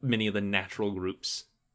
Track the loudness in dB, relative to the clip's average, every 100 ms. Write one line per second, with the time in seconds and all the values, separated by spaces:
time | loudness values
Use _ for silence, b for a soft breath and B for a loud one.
0 | 0 2 4 2 2 0 -2 -2 -2 0
1 | -4 -4 -6 -8 -10 _ _